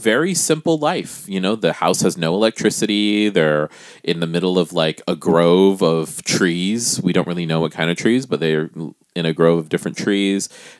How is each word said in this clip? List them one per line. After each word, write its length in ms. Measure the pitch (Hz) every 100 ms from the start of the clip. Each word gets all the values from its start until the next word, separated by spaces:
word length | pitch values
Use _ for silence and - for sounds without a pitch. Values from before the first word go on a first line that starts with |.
very 320 | 113 117 180
simple 460 | 170 - 156 170 160
life. 500 | 147 151 - - -
You 100 | 95
know, 160 | 95
the 200 | 110 82
house 260 | - 85 90
has 160 | 95 87
no 160 | 80
electricity. 920 | 95 113 - 107 - 104 104 104 104 107
They're 400 | 95 78 76 76 - - -
in 180 | - 82
the 60 | 82
middle 320 | 85 92 90
of, 140 | 82
like, 300 | 87 80 - -
a 80 | 82
grove 640 | 87 82 85 90 98 95
of 420 | 87 82 78 -
trees. 720 | - - 92 85 95 113 117 -
We 100 | 92
don't 160 | 85 87
really 160 | 87
know 160 | 85 82
what 120 | 80
kind 180 | - 82
of 80 | 87
trees, 260 | 113 127
but 160 | 131 78
they're 300 | 80 78 82 - 80 - _
in 120 | 87 82
a 80 |
grove 240 | 78 82 85
of 100 | 78
different 300 | 90 - -
trees. 500 | - 202 196 196 - - - -